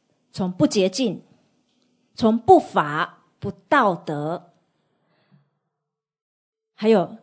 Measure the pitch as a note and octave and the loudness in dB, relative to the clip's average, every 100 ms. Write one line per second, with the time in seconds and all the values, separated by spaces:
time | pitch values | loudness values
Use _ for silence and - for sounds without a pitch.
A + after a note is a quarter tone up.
0 | _ _ _ - F#3 F3+ D4 G#3+ F#3 - | _ _ _ -8 -6 -2 0 2 0 0
1 | A#3+ D#3+ - _ _ _ _ _ _ _ | -6 -6 -14 _ _ _ _ _ _ _
2 | _ - A3+ A3+ - F4 - F#3+ D3 D3+ | _ -2 0 0 4 4 4 -4 -2 -4
3 | F3 - _ _ G3+ - - D4 G#3+ E3+ | -6 -10 _ _ -14 -12 -2 2 2 0
4 | - D3 D3+ E3+ _ _ _ _ _ _ | -6 -8 -6 -8 _ _ _ _ _ _
5 | _ _ _ _ _ _ _ _ _ _ | _ _ _ _ _ _ _ _ _ _
6 | _ _ _ _ _ _ _ - G#3+ G#3+ | _ _ _ _ _ _ _ -6 0 0
7 | E3+ - | 0 -10